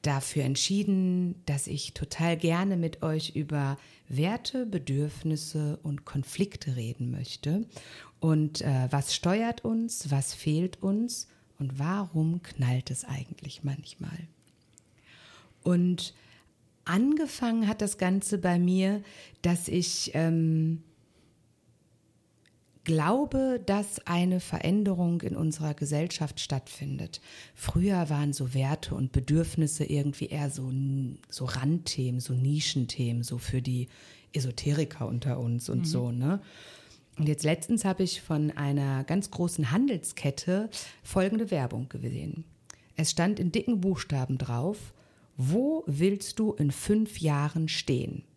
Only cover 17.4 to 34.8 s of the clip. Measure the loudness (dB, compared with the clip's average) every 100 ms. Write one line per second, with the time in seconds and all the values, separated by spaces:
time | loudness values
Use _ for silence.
17.4 | 0 2 2 0 -2 0 2 2 2 0
18.4 | 4 4 6 4 4 0 -4 -18 -20 -4
19.4 | 0 0 0 0 0 -2 -2 0 2 4
20.4 | 4 4 2 0 -6 _ _ _ _ _
21.4 | _ _ _ _ _ _ _ _ _ _
22.4 | _ _ _ _ 0 4 4 4 2 2
23.4 | 2 0 2 0 0 -6 -2 2 4 2
24.4 | 0 -2 2 4 4 2 2 2 0 0
25.4 | 0 0 -2 -2 0 0 0 -2 -4 -4
26.4 | -4 -4 -4 -10 -8 -6 -8 -12 -18 -20
27.4 | -20 -10 0 2 4 2 2 2 0 0
28.4 | -2 0 0 0 -2 -2 0 0 4 2
29.4 | 4 2 0 0 0 0 0 -2 -4 -2
30.4 | -4 -4 -4 -2 0 0 -2 -8 -12 -8
31.4 | -4 -2 2 2 0 -2 0 0 0 0
32.4 | 2 2 2 0 -2 0 0 0 -2 -6
33.4 | -2 -2 0 -2 -4 -10 -20 -20 -6 -4
34.4 | -2 -2 0 0